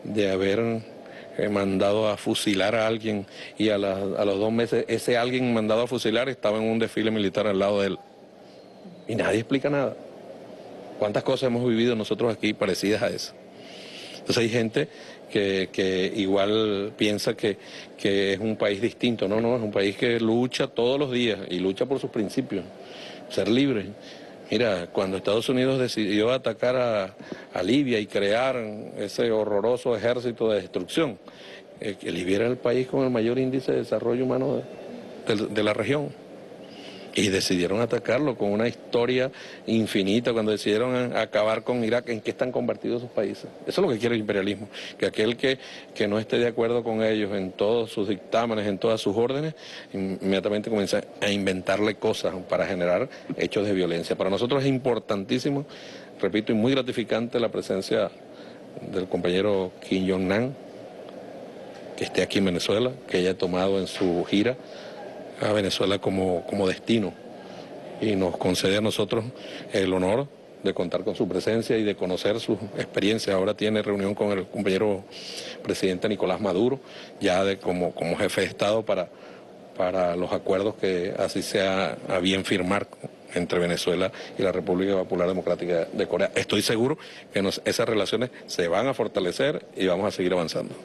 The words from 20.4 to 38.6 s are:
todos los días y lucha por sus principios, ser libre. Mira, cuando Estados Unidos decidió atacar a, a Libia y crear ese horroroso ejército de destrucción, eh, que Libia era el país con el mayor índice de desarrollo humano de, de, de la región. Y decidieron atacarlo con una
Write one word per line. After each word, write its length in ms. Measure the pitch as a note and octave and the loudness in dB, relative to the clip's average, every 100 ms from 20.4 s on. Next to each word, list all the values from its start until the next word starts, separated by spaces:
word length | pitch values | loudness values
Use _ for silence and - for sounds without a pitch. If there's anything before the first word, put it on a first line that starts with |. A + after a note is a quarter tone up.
| B2+ - C3+ | 2 0 -2
todos 320 | - A#2+ C#3 | 0 2 2
los 120 | D3 | 0
días 280 | B2 A#2+ F#2+ F#2+ | 0 0 0 -2
y 80 | F2+ | 0
lucha 300 | F#2 F#2+ B2+ | 0 0 0
por 120 | C3+ | 0
sus 120 | B2+ | -2
principios, 520 | B2 G2 - B2+ G2 F2 - - - - - - | -2 -2 -2 -2 -4 -6 -14 -16 -14 -14 -16 -6
ser 180 | - F#2+ | -2 2
libre. 380 | A#2 C#3 A#2 F#2+ G#2+ - - - - - | 4 4 2 -4 -10 -16 -18 -18 -18 -4
Mira, 360 | G#2+ A#2+ F#2 F2 | 0 2 2 -2
cuando 260 | - F#2+ F#2+ | -2 0 0
Estados 320 | F#2+ G#2+ A2+ | 2 0 2
Unidos 300 | B2+ B2+ C3+ | 2 4 2
decidió 520 | B2 - G#2 G#2 A2 | 2 0 2 4 4
atacar 440 | C3 B2 A2 B2 B2+ | 2 0 0 2 2
a, 400 | B2 G#2+ F#2+ - - - - | 2 2 0 -6 -14 -12 -6
a 100 | F#2+ | -2
Libia 360 | F2+ C3 C#3 A2+ | 4 4 4 2
y 60 | G#2 | 2
crear 560 | G#2+ G2+ A2 C3 B2+ A2 G#2 - - | 0 2 4 2 0 -4 -6 -10 -6
ese 320 | G#2 - A#2+ | -6 0 2
horroroso 640 | A2 G#2 G#2 G#2+ B2 C3+ A2+ | 4 4 2 4 2 2 2
ejército 560 | A2+ B2 A#2+ A2 A2+ | 2 2 0 0 4
de 100 | G#2 | 4
destrucción, 560 | F2+ G2 F2+ - D#3+ G2+ - - - - - - | 2 -4 -2 0 0 -2 -14 -20 -18 -18 -18 -10
eh, 160 | A2 G2 | -8 -6
que 120 | G#2 | -4
Libia 240 | - F2+ G2 | -2 0 2
era 120 | A#2 | 2
el 100 | B2 | 0
país 300 | B2 B2 C3 | 2 2 2
con 160 | C3+ C3 | 2 2
el 40 | |
mayor 300 | B2 A2 B2 | 2 2 2
índice 320 | C3 C3 C3 | 2 0 0
de 80 | C3 | 0
desarrollo 460 | A2+ A2 A#2 A#2+ B2+ | 0 0 2 0 2
humano 360 | B2+ C3+ A#2+ A#2+ - - - - - - | 2 2 0 -4 -12 -12 -12 -14 -14 -2
de, 100 | G#2+ | 0
de, 120 | A2 | 0
de 160 | G#2 | 0
la 100 | G#2+ | 0
región. 360 | G#2+ G#2+ C#3+ C#3+ - - - - - - - - - - | 0 0 0 -2 -10 -18 -18 -18 -18 -18 -16 -16 -16 -8
Y 140 | - G2+ | 0 2
decidieron 540 | F#2+ - F#2 F2 G2 | 2 2 2 2 2
atacarlo 560 | A#2 A#2+ - A#2 D3 A2+ | 2 0 2 2 2 0
con 160 | G#2 | 0
una 160 | G#2 | 2